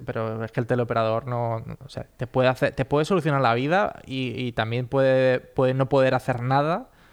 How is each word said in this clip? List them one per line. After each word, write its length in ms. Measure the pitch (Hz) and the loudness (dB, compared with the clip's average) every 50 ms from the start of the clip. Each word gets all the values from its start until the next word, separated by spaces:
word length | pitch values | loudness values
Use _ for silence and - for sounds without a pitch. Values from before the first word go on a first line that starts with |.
| - | -10
pero 380 | - 120 117 113 113 110 110 113 | -8 -6 -4 -4 -4 -6 -6 -8
es 60 | 110 | -6
que 80 | - - | -4 -4
el 80 | 120 | -2
teleoperador 600 | 113 - 123 120 113 123 117 113 110 110 113 127 127 | 0 0 0 0 0 0 0 0 0 0 -2 -4 -4
no, 320 | 120 120 120 117 117 113 117 | -4 -4 -4 -4 -4 -6 -8
no, 120 | 117 113 - - | -10 -14 -14 -16
o 40 | 135 | -14
sea, 160 | - - 123 - _ | -12 -12 -12 -12 _
te 100 | - 127 | -10 -8
puede 220 | 113 - 127 127 127 | -4 0 2 4 4
hacer, 240 | 127 - 147 123 - | 2 2 0 0 0
te 100 | - 131 | -2 -2
puede 200 | - - 143 156 | 0 0 0 2
solucionar 360 | - 202 180 143 156 143 135 | 2 0 0 0 0 0 2
la 140 | 135 117 117 | 2 2 2
vida 460 | 120 131 147 165 190 208 - - - - | 2 0 0 0 0 0 -2 -4 -8 -14
y, 260 | - 131 131 131 123 113 | -10 -8 -6 -6 -6 -6
y 140 | - 127 123 | -6 -6 -4
también 380 | 117 - 110 110 117 123 127 117 | -4 -4 -4 -2 -2 -4 -4 -2
puede, 500 | - 135 135 135 131 131 131 131 127 127 | 0 2 4 4 4 4 4 4 2 0
puede 360 | - - - - 135 127 127 | -2 -4 -2 0 2 2 2
no 140 | 131 135 131 | 2 0 2
poder 260 | 143 139 131 131 127 | 4 4 4 4 2
hacer 260 | 127 - - 131 123 120 | 0 0 -2 -4 -2 -2
nada 460 | 127 135 139 143 151 170 208 262 - _ _ _ _ | 0 0 2 2 0 -2 -4 -6 -10 _ _ _ _